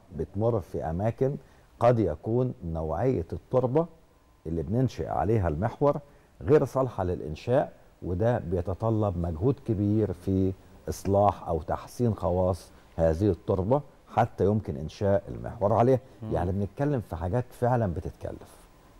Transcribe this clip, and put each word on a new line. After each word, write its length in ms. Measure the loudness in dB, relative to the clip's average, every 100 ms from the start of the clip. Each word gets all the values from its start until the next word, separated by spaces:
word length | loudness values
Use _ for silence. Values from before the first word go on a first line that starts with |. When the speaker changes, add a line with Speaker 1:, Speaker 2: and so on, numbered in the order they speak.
| -12 -10
Speaker 1:
بتمر 440 | -6 0 0 0
في 240 | -4 -6
أماكن 520 | -4 -2 -2 0 -2 -2 -12 -20 _ 2
قد 180 | 4 4
يكون 560 | 2 -2 -2 0 -2 -4
نوعية 640 | -6 -4 -4 -2 0 -2 -4
التربة 540 | -10 -2 0 2 0 -2 -8 -20 _ _ _ -6
اللي 160 | -4
بننشئ 460 | -2 0 0 -2 -4
عليها 400 | -2 0 2 0
المحور 480 | 0 -4 0 0 0 -8 -20 _ -8
غير 220 | 2 4
صالحة 400 | 4 0 -2 -2
للإنشاء، 680 | -4 -4 -6 -8 0 0 0 -8 -20 _
وده 360 | -6 0 0 0
بيتطلب 800 | -2 -2 -2 -2 0 0 0 0
مجهود 420 | -4 0 0 0 -2
كبير 460 | 0 2 2 0
في 400 | -2 0 2 2 -2 -12 -12 -10
إصلاح 600 | -6 2 4 4 2 -2
أو 140 | -4
تحسين 520 | -2 -6 -8 -2 -2
خواص 580 | 0 0 2 0 -2 -8 -20 -12 0
هذه 340 | 2 4 2
التربة 520 | 2 0 0 2 0 -2 -16 -4
حتى 360 | 0 0 2
يمكن 320 | 2 2 -2 -6
إنشاء 460 | -10 -2 0 0 -2
المحور 440 | -10 -10 -2 2
عليها. 280 | 4 4 2 0 -14
Speaker 2:
مم. 120 | -6
Speaker 1:
يعني 180 | -2 -2
بنتكلم 480 | -2 -4 -2 -2 -2
في 160 | -4 -6
حاجات 280 | -2 -2 -4
فعلًا 440 | -2 0 2 0
بتتكلف. 720 | -2 -8 -10 -12 -12 -18 -20 -20 -20 -20